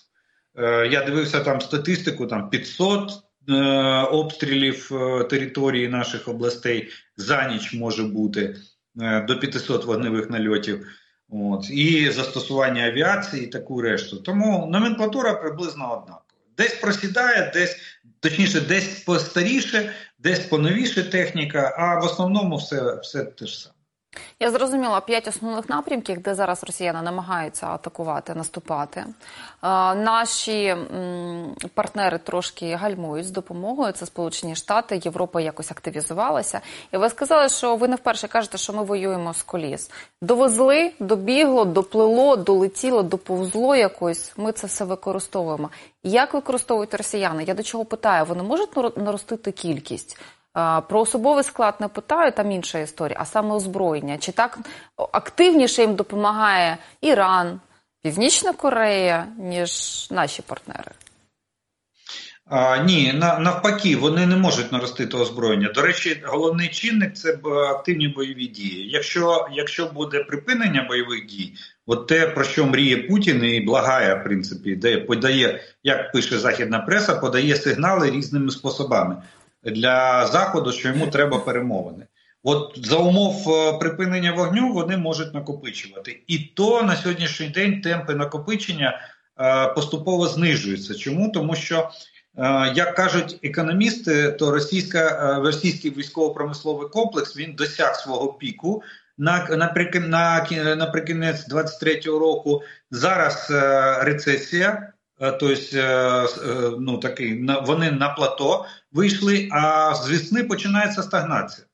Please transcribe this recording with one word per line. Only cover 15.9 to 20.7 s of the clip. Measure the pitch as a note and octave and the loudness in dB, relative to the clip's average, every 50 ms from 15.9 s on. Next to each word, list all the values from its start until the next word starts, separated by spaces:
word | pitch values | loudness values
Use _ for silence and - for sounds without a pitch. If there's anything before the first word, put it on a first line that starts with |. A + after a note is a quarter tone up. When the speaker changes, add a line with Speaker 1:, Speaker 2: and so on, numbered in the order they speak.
Speaker 1:
однакова. | A#2 A2+ - - - - _ _ _ _ _ _ - | -8 -8 -10 -16 -20 -20 _ _ _ _ _ _ -2
Десь | - A3+ A3+ - | 0 0 0 0
просідає, | - G#3+ G3+ G3+ - G3+ F#3 F#3 A#3+ B3 - A3+ G3+ - - - | 0 0 0 0 0 -2 -2 0 2 2 4 4 2 2 0 0
десь, | F3 F3+ F3 - - - - - _ _ - _ - | 0 0 0 -2 -8 -14 -20 -20 _ _ -20 _ -2
точніше, | - D#3+ D#3 G3 F#3+ D#3+ - D#3 | -2 0 4 4 2 4 4 0
десь | C#3+ D#3+ F#3 G3 F#3+ - - - | 2 2 2 2 0 -2 -8 -8
постаріше, | - F3 F3 E3 D#3 - - F3+ F3+ A3+ C4 C4 - - A#3 G#3 G#3 G#3 - - - - _ _ | -2 0 0 0 0 0 0 0 0 2 2 0 0 0 -2 -2 -2 -2 -8 -14 -18 -20 _ _
десь | - F3+ F3+ E3+ | 0 0 0 0
поновіше | - - D#3 D3+ D3+ E3 | 0 0 0 2 2 2